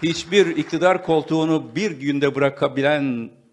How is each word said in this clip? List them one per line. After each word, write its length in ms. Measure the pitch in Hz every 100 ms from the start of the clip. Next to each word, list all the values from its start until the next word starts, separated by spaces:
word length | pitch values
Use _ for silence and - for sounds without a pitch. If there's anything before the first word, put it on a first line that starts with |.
hiçbir 540 | 165 165 165 202 170 156
iktidar 460 | 151 165 180 180
koltuğunu 720 | 175 160 143 160 160 156 127 131
bir 160 | 208
günde 440 | 139 139 143 143 131
bırakabilen 960 | 139 139 139 131 139 147 139 120 113 - _